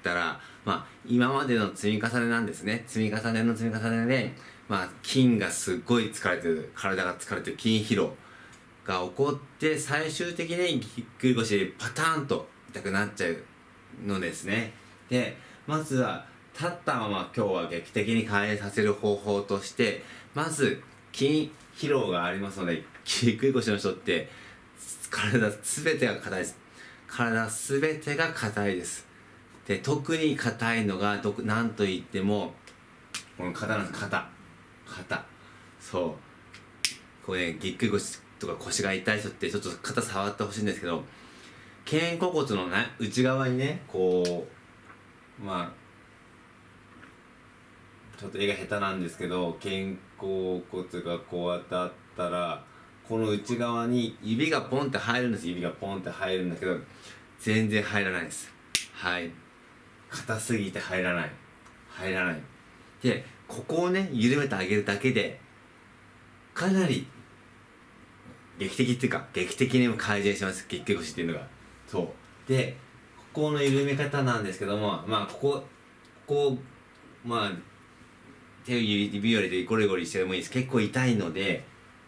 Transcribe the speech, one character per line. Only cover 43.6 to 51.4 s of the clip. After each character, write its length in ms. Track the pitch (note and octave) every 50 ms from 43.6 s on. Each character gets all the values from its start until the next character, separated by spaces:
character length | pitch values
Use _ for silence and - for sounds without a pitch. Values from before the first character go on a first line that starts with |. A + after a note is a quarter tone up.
| C3+ C#3+ D#3+ F#3 - -
こ 600 | - F#2 F#2 F#2 F2+ F2+ F2 F2 F2 E2+ - - - - - - - - - - - - - - - - - - - -
う、 40 | G#2
ま 300 | G2 F#2 F2+ F2 F2 - - - - - - - - - - - - - - - - - - - - - - - - - - - - - - - - - - - - - - - - - - - - - - - - -
あ、 40 | -
ち 60 | G#2
ょ 40 | F#2+
っ 20 |
と 60 | - G2
絵 100 | G2+ G2+
が 80 | G2
下 200 | F#2+ F#2+ F#2 G#2
手 40 | G2+
な 140 | G2 F#2+ F#2+
ん 80 | F#2+
で 80 | F2+ E2
す 80 | - -
け 100 | F2+ F2
ど、 300 | F2+ F#2 F2+ E2+ E2 -
肩 80 | - G2+ F#2+ F#2+ F#2+ F#2+ F#2 F2+ - - - -
甲 440 | G2+ F#2+ F#2+ F#2+ F#2 F#2 F#2 F2 - -
骨 320 | - F#2 F2+ - - F2 E2+
が 160 | F2 F2 E2+
こ 280 | - - F2+ F2